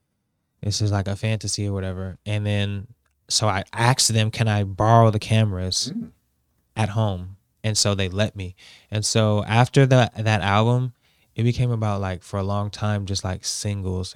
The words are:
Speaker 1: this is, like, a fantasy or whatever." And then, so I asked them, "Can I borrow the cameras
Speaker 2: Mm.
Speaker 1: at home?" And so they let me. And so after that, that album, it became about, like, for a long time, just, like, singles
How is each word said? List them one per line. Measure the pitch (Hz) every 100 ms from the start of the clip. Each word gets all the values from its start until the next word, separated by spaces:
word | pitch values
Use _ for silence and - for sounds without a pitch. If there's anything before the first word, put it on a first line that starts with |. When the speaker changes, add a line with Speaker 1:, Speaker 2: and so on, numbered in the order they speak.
| _ _ _ _ _ _
Speaker 1:
this | 104 98
is, | 107
like, | 101 95
a | 98
fantasy | 110 110 101 - 101
or |
whatever." | 98 95 92 95 87 -
And | 104 104
then, | 104 101 101 98 - _ _ _
so | - 110
I | 95 -
asked | - 117 131 -
them, | 113 110
"Can | - 110
I | 104
borrow | 98 95 107 117 113
the | 104
cameras | - 110 110 92 92 - - 202
Speaker 2:
Mm. | - - _ _ _ _ _ -
Speaker 1:
at | 107
home?" | 107 107 92 90 98 _ _
And | 113 104
so | 107 98
they | 95
let | 95 107 107
me. | 90 - - - _
And | 107 107
so | 113 110 104 -
after | 113 127 143 135
that, | 127 113 -
that | 110 107
album, | 92 101 113 123 127 - _ _ _ -
it |
became | 113 117 123
about, | 117 107 101
like, | 98 90
for | - 101
a |
long | 98 101 104
time, | - 107 104 98
just, | 98
like, | 95 92 -
singles | - 107 101 92 92 92